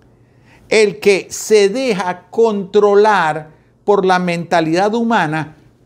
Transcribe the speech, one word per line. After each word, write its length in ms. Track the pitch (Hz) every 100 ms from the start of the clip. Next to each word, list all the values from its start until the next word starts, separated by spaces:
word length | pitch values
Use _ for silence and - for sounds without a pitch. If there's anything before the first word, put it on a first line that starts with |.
| _ _ _ _ _ _ -
El 300 | 214 220 170
que 300 | 202 190 -
se 380 | - - 214 196
deja 580 | 233 269 190 185 180 -
controlar 1200 | - 226 202 190 208 202 202 214 196 160 156 156 - _ _
por 200 | - 202
la 140 | 185 185
mentalidad 760 | 180 170 165 175 160 170 208
humana 640 | 226 233 226 160 156 156 - _ _